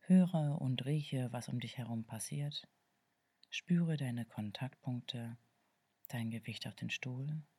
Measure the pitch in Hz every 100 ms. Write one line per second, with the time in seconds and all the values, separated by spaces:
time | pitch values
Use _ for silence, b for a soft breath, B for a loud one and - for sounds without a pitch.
0 | - 185 175 170 147 147 131 123 127 151
1 | 143 135 123 123 120 127 117 - 117 113
2 | 110 113 - 147 147 147 - _ _ _
3 | _ _ _ _ _ - - 175 170 151
4 | 131 120 117 - 107 - 127 - - 123
5 | - 123 117 117 _ _ _ _ _ _
6 | - 120 113 113 - 107 - - 120 -
7 | 127 127 143 156 -